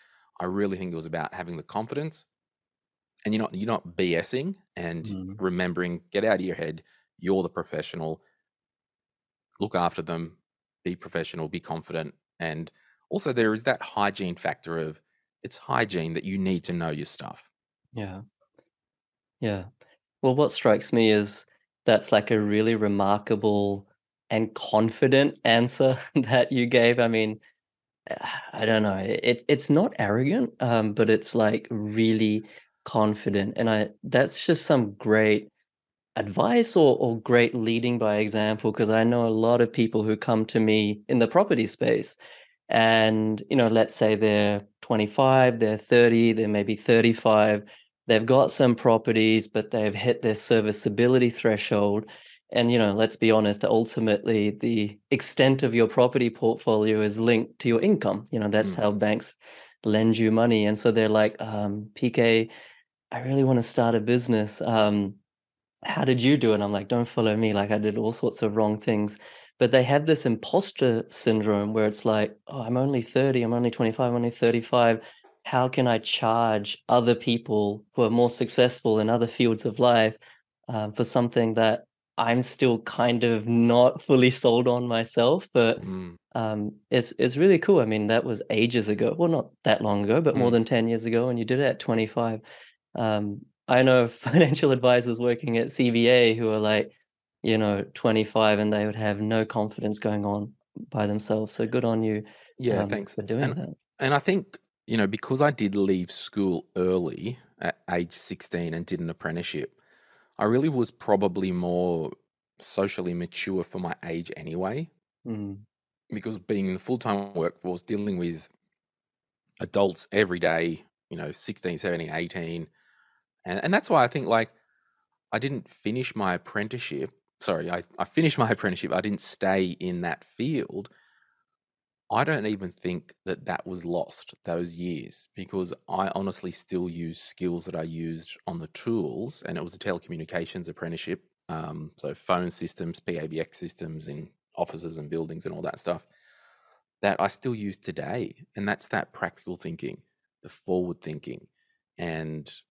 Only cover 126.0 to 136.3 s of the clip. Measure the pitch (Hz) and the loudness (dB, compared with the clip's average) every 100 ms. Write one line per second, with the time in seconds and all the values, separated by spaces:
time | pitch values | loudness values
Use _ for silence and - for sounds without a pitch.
126 | 127 113 95 87 - 107 104 - - 69 | -6 -4 -4 -4 -6 -8 -6 -8 -8 -8
127 | 65 _ _ - - 170 85 87 - - | -10 _ _ -8 -4 -4 -4 -6 -8 -8
128 | 101 - 160 - 113 117 104 90 - 85 | -4 0 2 2 0 0 -2 -4 -4 -2
129 | 107 101 - - 95 95 92 85 90 87 | -2 -4 -8 -4 0 0 0 -4 -8 -6
130 | 87 - _ - 156 143 - 92 - _ | -6 -8 _ -8 -4 -4 -6 -10 -14 _
131 | _ _ _ _ _ _ _ _ _ _ | _ _ _ _ _ _ _ _ _ _
132 | - 110 143 151 107 101 92 - 92 87 | -4 -2 0 -2 -2 -6 -8 -8 -8 -8
133 | - _ 95 87 - 90 - 90 85 87 | -10 _ -10 -8 -8 -8 -8 -10 -6 -6
134 | - - - - - 85 87 85 90 78 | -6 -10 -16 -14 -8 -6 -6 -8 -8 -8
135 | 52 - - - 92 98 87 - - 92 | -10 -14 -14 -16 -10 -8 -8 -10 -8 -4
136 | 98 95 98 | -2 -2 -6